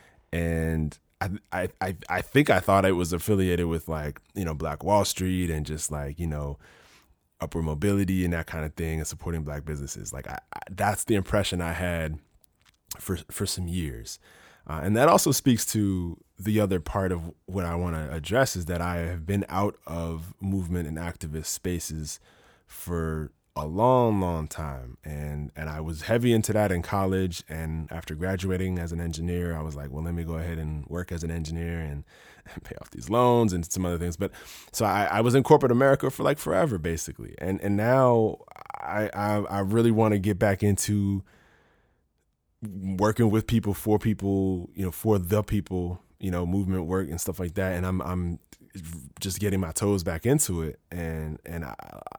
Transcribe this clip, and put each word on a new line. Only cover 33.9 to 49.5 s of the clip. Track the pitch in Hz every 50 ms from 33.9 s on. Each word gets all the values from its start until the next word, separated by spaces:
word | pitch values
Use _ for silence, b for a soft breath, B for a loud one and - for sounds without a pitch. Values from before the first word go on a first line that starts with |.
| 87
things." | 82 87 87 85
But | - 98 92 - B B B B B B B
so | B - 113
I, | 101 92 101 101
I | 73 90 104
was | 117 123 120
in | 135 127
corporate | - 156 143 135 127 120
America | 120 135 139 139 139 - 135
for, | - - 160
like, | 147 143
forever, | - - - 170 185 175 151 110
basically. | 87 76 85 82 80 - - - - 55 - - -
And, | - 90 95 -
and | - 101 101
now | 101 107 120 127 135 131 123 120 117 110 104 - - - - - - - - - -
I, | - 73 92 107 107 - -
I, | 101 104 104 104 104
I | 101 - 98 101
really | 98 98 107 117 117 117
wanna | 113 110 113 107 104 101
get | 92 107 101 90
back | 107 104 98 - -
into | 104 98 - - - 104 104 101 98 98 98 - b b b b b b b b b b b b b b b b b _ _ _ _ _ _ _ _ _ -
working | - 107 92 98 95 95 95 92 104 107 107 - 117 107
with | 101 110 101
people, | - 117 113 90 101 98
for | - - 110 107 101
people, | - 117 104 - 98 98 98 98 95 95 92 90 87 - -
you | 101 98
know, | 90
for | - - - 110 107
the | 98 90 85 104 107 101
people, | - 107 104 85 - 92 90 87 87 90 - _ _ _ -
you | - 95
know, | 90 87 90
movement | 87 92 101 98 92 95 92 82
work | 82 92 95 95 69
and | 82 87
stuff | - - 87 98
like | 90 87 82
that. | 101 95 92 92
And | 87 92
I'm, | 92 92 92
I'm | 65 87 90 90 90 87 85 - _ _ - - - - - 98 80 80 85 78 65 69 - -
just | - 98 90 -
getting | 104 101